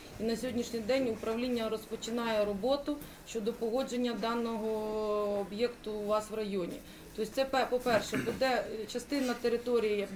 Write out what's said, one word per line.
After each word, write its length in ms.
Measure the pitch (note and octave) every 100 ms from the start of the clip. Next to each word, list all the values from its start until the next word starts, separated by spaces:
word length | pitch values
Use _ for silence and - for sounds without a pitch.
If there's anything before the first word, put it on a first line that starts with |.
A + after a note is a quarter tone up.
| - -
і 40 |
на 140 | A3 A3+
сьогоднішній 420 | B3 A#3 A#3+ A#3
день 280 | G#3 C4+ B3+
управління 640 | G#3+ A3+ A3+ B3+ A#3+ A3
розпочинає 760 | G#3+ - A3 - A#3+ A3+ G#3+ G#3
роботу 520 | G3+ A#3+ C#4+ D4+ D4 - - -
щодо 260 | A3+ G#3+
погодження 600 | A#3 A#3 B3 C4+ B3 B3
даного 1300 | G#3 A3+ A#3 A3+ A3 A3 G#3+ G#3+ G#3+ G#3+ G#3 G#3 G3+
об'єкту 520 | F#3+ G3+ A#3+ A#3+ -
у 140 | G#3+ G#3
вас 240 | G#3+ G#3
в 40 |
районі. 460 | G#3+ G#3+ G3 F3 - - - - -
Тобто 160 | G#3+
це, 120 | C4 C4+
пе-, 220 | C4 A#3
по-перше, 480 | B3 B3 G#3+ - B3+
буде, 480 | A#3 G3+ C4 A#3 A3 A3
е, 40 | G#3
частина 480 | A#3+ - C#4+ B3+
території 720 | A#3+ A#3+ A#3 A#3+ A#3 G#3+ G#3 G3